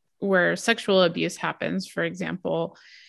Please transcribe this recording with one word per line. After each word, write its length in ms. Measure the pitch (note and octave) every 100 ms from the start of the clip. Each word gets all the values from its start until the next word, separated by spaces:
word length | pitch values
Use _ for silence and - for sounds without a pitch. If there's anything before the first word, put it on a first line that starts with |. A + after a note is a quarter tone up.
| _ _
where 380 | G3+ F#3+ F3 F3
sexual 460 | - A3+ - F#3+
abuse 340 | F3+ E3+ E3 -
happens, 500 | D#3+ - - F#3 -
for 180 | -
example, 720 | E3+ F3+ E3+ F3 F3 E3 E3+ - - -